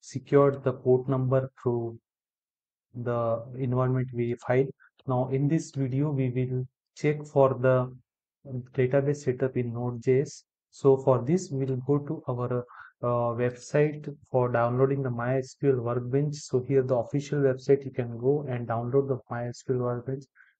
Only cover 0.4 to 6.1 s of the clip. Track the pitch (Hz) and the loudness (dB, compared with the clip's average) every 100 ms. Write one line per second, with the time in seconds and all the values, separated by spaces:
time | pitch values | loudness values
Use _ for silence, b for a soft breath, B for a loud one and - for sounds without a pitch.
0.4 | 143 135 131 127 131 127 127 131 131 131 | 6 2 -4 -2 2 2 2 -2 2 0
1.4 | 131 _ 127 120 117 117 _ _ _ _ | 0 _ -4 -2 -4 -10 _ _ _ _
2.4 | _ _ _ _ _ 123 120 120 117 113 | _ _ _ _ _ -8 -4 -2 0 -2
3.4 | 113 123 135 127 127 127 127 120 117 120 | -6 -6 -2 2 2 2 -2 -2 -2 -4
4.4 | - 127 135 - b _ - 127 131 135 | 0 2 2 -2 b _ -2 -2 0 0
5.4 | 143 160 151 139 135 131 151 | 2 2 0 -4 -2 0 0